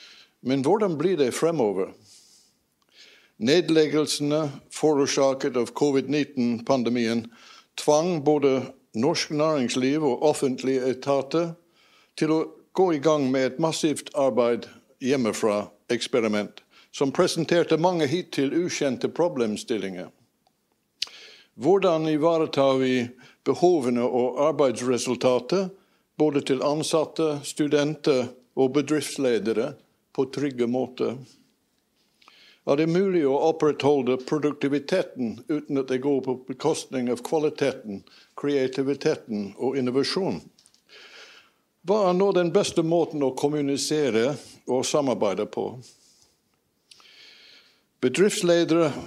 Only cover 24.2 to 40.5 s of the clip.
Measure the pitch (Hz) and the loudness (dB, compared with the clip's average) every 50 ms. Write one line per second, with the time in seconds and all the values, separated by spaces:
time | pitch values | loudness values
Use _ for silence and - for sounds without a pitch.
24.2 | 123 127 - - 143 156 156 139 147 131 117 107 123 127 123 117 - 131 123 117 | 0 0 0 0 0 0 2 2 2 0 0 -2 -2 -2 -2 -2 -2 -4 -4 0
25.2 | - 131 127 123 123 - 170 190 196 185 190 - _ _ _ _ _ _ _ - | 0 2 2 2 0 0 -2 -2 -2 -4 -8 -14 _ _ _ _ _ _ _ 0
26.2 | 151 151 139 143 139 - 135 131 - 147 143 156 147 - - 160 147 - - - | 0 2 2 0 -2 -2 -2 0 0 -2 -2 -2 -2 0 0 0 0 -2 -2 -2
27.2 | 165 156 147 143 135 - - - 151 143 147 147 143 147 156 147 - 160 143 127 | -2 -2 -2 -4 -8 -12 -4 -4 -2 0 2 2 2 0 -2 -2 0 0 0 0
28.2 | 120 120 - - _ _ _ - 131 135 131 147 139 127 151 151 143 - - - | 0 -4 -8 -16 _ _ _ 0 0 2 2 0 0 0 -2 -2 -2 -4 -6 -2
29.2 | 139 127 120 107 95 110 113 104 120 147 139 - _ _ _ _ _ _ _ - | 0 0 0 0 0 0 -2 -2 -2 -4 -6 -12 _ _ _ _ _ _ _ -4
30.2 | 135 131 - - 135 147 131 123 120 117 120 131 127 123 123 - 131 113 113 135 | -4 -4 -2 -4 -6 -6 -2 -2 -2 -2 0 -2 -4 -4 -4 -4 -4 -4 -4 -8
31.2 | 135 - _ _ _ _ _ _ _ _ _ _ _ _ _ _ _ _ _ _ | -14 -18 _ _ _ _ _ _ _ _ _ _ _ _ _ _ _ _ _ _
32.2 | _ - - - - - _ _ _ - 139 143 160 165 165 180 202 196 185 175 | _ -20 -20 -20 -20 -20 _ _ _ -2 0 2 2 0 2 0 0 2 2 2
33.2 | 151 135 135 143 - 160 160 160 - 151 143 - - 139 147 143 127 120 127 127 | 2 2 2 2 2 0 0 2 0 0 0 2 2 2 2 2 2 0 -2 -2
34.2 | 127 - 156 151 143 147 143 - - 143 139 143 139 - - 185 165 - - 127 | -2 -4 -4 -2 -2 -2 -2 -2 -4 -2 -2 -2 -2 -2 -2 -2 -2 -4 -6 -6
35.2 | 123 113 98 113 - _ 160 151 147 - 151 135 131 131 127 127 127 143 143 131 | -6 -6 -6 -8 -6 _ -6 -6 -4 -4 -4 -4 -2 -2 -4 -2 0 0 0 0
36.2 | - 135 127 127 - - 135 - - 151 160 156 - - - 131 123 123 123 117 | -2 -4 -6 -6 -8 -12 -14 -4 -2 -2 -2 -2 -6 -8 -6 -4 -2 -2 -4 -4
37.2 | - - - 160 151 156 151 - 147 135 - - - 107 101 95 - _ - - | -4 -4 -2 -2 -2 -2 -2 -2 -2 -2 -2 -4 -10 -12 -12 -12 -14 _ -20 -20
38.2 | - _ _ - - 143 143 139 131 131 131 - 135 135 143 135 - 156 151 - | -20 _ _ -6 -4 -2 0 0 0 -2 -2 -4 -2 -2 -4 -2 0 -2 -2 -2
39.2 | - - 110 104 104 98 98 - 110 127 135 139 127 127 120 139 135 - - 185 | -6 -8 -6 -6 -6 -8 -8 -6 -4 -4 -2 -2 -2 0 0 0 0 0 -2 -2
40.2 | 196 165 101 78 - - | -2 -2 -4 -6 -8 -14